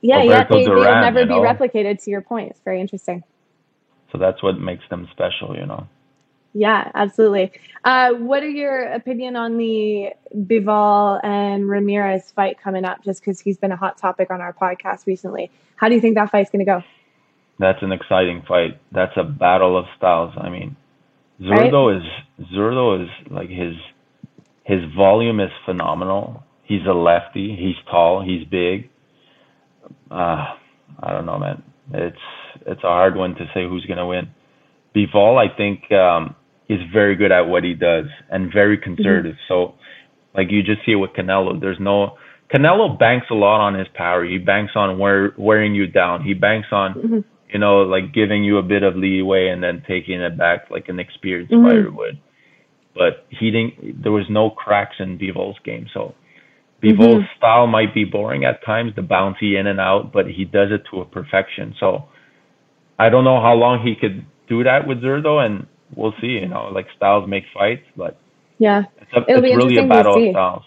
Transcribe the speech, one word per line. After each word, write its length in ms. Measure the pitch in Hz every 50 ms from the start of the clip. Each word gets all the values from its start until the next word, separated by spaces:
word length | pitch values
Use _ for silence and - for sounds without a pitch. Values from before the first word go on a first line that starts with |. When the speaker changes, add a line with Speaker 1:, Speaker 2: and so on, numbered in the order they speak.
Speaker 1:
yeah, 160 | - 226 262 -
Speaker 2:
Alberto 100 | - 233 - 113
Speaker 1:
yet 100 | - -
they, 160 | 110 104 -
they 60 | 104
will 120 | 98 95 98
Speaker 2:
Duran, 180 | - - 113 -
Speaker 1:
never 180 | 240 220 254
Speaker 2:
you 60 | 247
Speaker 1:
be 80 | 214 -
Speaker 2:
know? 80 | 190 202
Speaker 1:
replicated, 600 | 226 247 233 269 247 - 220 208 202 208 196 -
to 60 | 208
your 120 | 202 196 190
point. 300 | _ 247 226 208 - -
It's 80 | _
very 200 | _ 196 190 185
interesting. 420 | 185 196 - 190 _ - 175 175 165 _ _ _ _ _ _ _ _ _ _ _ _ _ _ _ _ _
Speaker 2:
So 60 | -
that's 260 | - 92 95 92 - -
what 160 | 98 92 -
makes 300 | 95 92 90 87 - _
them 180 | 92 87 87 87 _
special, 420 | _ 92 92 92 - - - -
you 120 | - -
know? 200 | 50 50 - - - _ _ _ _ _ _ _ _ _ _ _ _ _
Speaker 1:
Yeah, 360 | 208 208 208 220 202 - - -
absolutely. 580 | - 208 202 - - 220 214 202 202 185 190 _ - _ - - - _
Uh, 300 | 247 262 254 254 247 240
what 280 | 240 233 240 269 277 294
are 60 | 302
your 380 | 294 294 285 285 269 262 254
opinion 500 | 156 135 240 240 254 254 233 254 254 247
on 220 | 240 233 226 226 233
the 540 | 233 226 220 220 214 214 208 208 202 - - _ _ - -
Bivol 840 | 208 202 180 226 226 196 208 214 208 208 208 208 202 208 202 196 - -
and 460 | 208 202 202 202 202 202 202 202 196
Ramirez 640 | 202 202 202 202 202 208 202 196 190 190 - _ _
fight 260 | - 196 190 - _
coming 280 | _ 202 190 185 190
up, 160 | 185 - - _
just 180 | 202 190 - _
'cause 160 | 208 190 -
he's 200 | _ 202 196 -
been 120 | - 196
a 60 | 185
hot 220 | 170 190 185 - _
topic 320 | - 190 180 - 190 180
on 100 | 185 180
our 140 | 175 175 180
podcast 520 | _ 190 180 180 185 - 190 - - _
recently? 440 | 202 185 185 - 190 - - 175 180 _ _ _ _ _
How 120 | - 220 226
do 60 | 247
you 60 | 233
think 140 | 214 226 220
that 140 | 214 208 202
fight's 200 | - 208 196 -
gonna 140 | - 202 196
go? 180 | 196 190 180 175 _ _ _ _ _ _ _ _ _ _ _ _ _ _ _
Speaker 2:
That's 240 | 98 95 95 - -
an 100 | 98 95
exciting 500 | 87 - - 98 92 92 90 87 87 -
fight. 360 | - 95 87 85 80 - - _ _ -
That's 240 | 85 92 92 -
a 80 | 98 87
battle 520 | 80 73 71 90 90 90 92 95 92 90
of 80 | 92 90 - -
styles. 360 | _ - 92 87 85 85 85 - -
I 100 | - 92
mean, 260 | 87 90 - - - _ _ _ _ _ _ _ _ _ _ _ _ _
Speaker 1:
Right. 320 | 95 92 101 110 127 127
Speaker 2:
Zurdo 260 | 139 143 135 117 98
is, 60 | 92 82 85 82 - - _ _ - - 87
Zurdo 540 | 92 98 104 110 123 131 127 120 98 90 90
is, 60 | 87 - - - -
like, 200 | 95 92 90 87
his, 260 | 92 92 90 85 85 82 - - _ _ _ _ _ _ - - _ - _ _ _ _ _
his 180 | - 101 92 85 78 76
volume 440 | 92 98 95 101 110 117 117 113 104
is 100 | 98 87 - - -
phenomenal. 760 | - 92 90 85 82 78 85 90 92 95 101 104 - 113 - - _ _ _ _
He's 240 | _ 107 98 82
a 80 | 98 92
lefty. 600 | 87 85 85 85 87 - - - 98 98 104 107
He's 220 | 90 85 95 87 - - -
tall. 320 | - 87 85 82 90 95 98
He's 220 | 92 92 85 78
big. 420 | 73 - 90 87 87 92 101 120 _ _ _ _ _ _ _ _ _ _ _ _ _ _ _ _ _ _ _ _ - - _ _ _
Uh, 360 | - 90 87 85 82 73 73 73 - - _ _ _ _ _ _ - - -
I 100 | - 50
don't 140 | - 85
know, 120 | 85 - -
man. 240 | - 50 50 - - _ _ _ _ - -
It's, 240 | - 87 85 82 - - - - - - - - - -
it's 160 | - 95 - -
a 60 | 92
hard 280 | 85 87 92 95 90
one 180 | 98 92 92 90
to 120 | - 90 80 -
say 160 | 92 90 90
who's 160 | 92 90 90
gonna 200 | - 92 87 90
win. 220 | 90 90 90 87 - - _ _ _ _ _ _ _ _ _ _ _ _
Bivol, 420 | 107 104 - - 104 101 107 120 131
I 160 | 113 95 -
think, 380 | - 107 104 101 - - - 104
um, 420 | 98 92 90 85 85 80 - - _ _ _ _ _ _
he's 160 | _ 107 95 87 82 90
very 220 | 110 104 101 98
good 160 | 90 104 98 92
at 160 | 90 87 82
what 140 | 90 90 87
he 100 | 90 87
does 320 | 80 87 87 85 82 76 71 - - - _
and 220 | - 95 95 87 80
very 240 | 104 101 104 107
conservative. 580 | 104 - 101 87 82 107 98 95 90 82 82 76
Speaker 1:
Mm-hmm. 180 | - - - 92
Speaker 2:
So, 220 | 90 87 85 - _ _ - - - _ _ _ _ _ _ _
like, 160 | 98 95 87
you 120 | 101 104 98
just 220 | 98 107 104 -
see 80 | - 110
it 40 |
with 160 | 101 95 92 -
Canelo. 460 | - 92 92 95 98 95 92 92 80
There's 200 | - 98 92 80
no, 380 | 98 98 101 101 101 98 - - - - - _ _ _
Canelo 480 | - 135 139 156 180 208 226 180 110 -
banks 280 | 120 113 123 127 120 -
a 40 | 120
lot 260 | 107 101 101 107 107
on 140 | 104 101 98
his 140 | 95 95 -
power. 360 | _ - 87 87 90 90 87
He 140 | 87 92 92
banks 340 | 90 92 98 101 107 101 -
on 220 | 110 101 98 92 92
wear, 340 | 98 101 98 98 98 101 -
wearing 380 | - 101 104 107 107 107 104 101
you 120 | 101 98
down. 360 | 90 - 101 87 90 87 87 80
He 120 | 98 98
banks 340 | 92 95 101 110 110 104 - 107
on, 220 | 101 98 95 95
Speaker 1:
Mm-hmm. 240 | 123 - 226 226 214 208 _ _ _ _ _
Speaker 2:
you 80 | 104 101
know, 240 | 104 101 101 98 98
like, 300 | 92 92 95 95 92 -
giving 320 | 110 107 98 104 104 104
you 140 | 101 104 101
a 40 | 92
bit 200 | 90 101 101 98
of 140 | 98 87
leeway 520 | 92 95 98 95 95 92 95 95 95 92 92
and 140 | 90 90 90
then 200 | 87 87 85 -
taking 340 | - 95 92 85 - 92 90
it 160 | 87 87 85
back 340 | 87 87 85 87 85 - _
like 180 | - 92 - -
an 100 | 90 90
experienced 540 | 90 - - - - 95 92 87 87 - 233
Speaker 1:
Mm-hmm. 140 | 233 240
Speaker 2:
fighter 240 | 240 240 220 202 -
would. 280 | 151 - - - - - _ _ _ _ _ _ _ _ _ _ _ _ _ _ _
But 300 | 92 90 85 - - _ _
he 200 | - - 110 113
didn't, 520 | 107 113 113 120 - _ - - - - -
there 100 | 107 107
was 160 | 104 98 87
no 220 | 104 107 110 110
cracks 460 | - - - - 104 101 101 - - -
in 200 | 95 92 90 85
Bivol's 400 | 98 95 90 92 92 98 98 -
game. 260 | _ - 110 113 117 110 -
So 200 | - 110 - - _ _ _ _ _ _ _ _ _ _ _ _ _ -
Bivol's 400 | 107 110 98 113 117 117 107 98
Speaker 1:
Mm-hmm. 140 | - - _
Speaker 2:
style 280 | - 113 113 120 120
might 280 | 120 110 110 110 104 104
be 100 | 110 104
boring 400 | 95 - 104 104 107 - - -
at 180 | - - - -
times, 300 | - 107 110 120 117 104
the 80 | 104 95
bouncy 560 | 82 101 92 98 98 95 - 110 104 98 98
in 80 | 98
and 140 | 101 98 98
out, 320 | 95 92 98 101 - - -
but 140 | 107 92
he 180 | 95 87 87 98
does 260 | 87 - 107 101 101 107
it 100 | 101 - -
to 100 | - 92
a 40 | 87
perfection. 720 | - _ 90 87 - - 95 98 - - - 101 110 107 -
So 260 | - 95 - - 147 _ _ _ _ _ _ _ _ _ _ _ _ _ _ _ _ _ _ -
I 100 | 110 113
don't 140 | 113 127 131
know 160 | 131 131 127
how 140 | 110 117 120
long 260 | 117 120 123 123 120 110
he 80 | 120 110
could 300 | - - 107 95 98 - - _ _ _ _
do 160 | 120 117 123
that 220 | 127 127 139 143
with 160 | 143 135 120 120
Zurdo, 420 | 131 135 147 151 156 151 147 131
and 220 | 110 104 98 - - _ _ _ _ -
we'll 200 | - - 110 107 - -
see, 60 | 120
you 200 | 127 107 92 92
know, 220 | 87 - 107 101 95
like, 140 | 98 92 - -
styles 320 | _ 101 98 101 104 101 95
make 160 | 101 98 92 - -
fights, 320 | 98 101 107 120 - _ _ _
but 200 | - 90 82 - _ _ _ _ _ _ _ _ _
Speaker 1:
Yeah. 260 | 226 214 202 202 202 190 _ _
Speaker 2:
it's 120 | - _ -
a, 100 | 240 240 -
Speaker 1:
It'll 160 | 254 254 247
Speaker 2:
it's 80 | 262 247
Speaker 1:
be 40 |
Speaker 2:
really 200 | - - - 123
a 60 | - 269
Speaker 1:
interesting 60 | 262
to 60 | 220
Speaker 2:
battle 200 | 104 101 104 101
Speaker 1:
see. 140 | 107 233 104
Speaker 2:
of 40 | 92
styles. 300 | 95 92 92 92 - -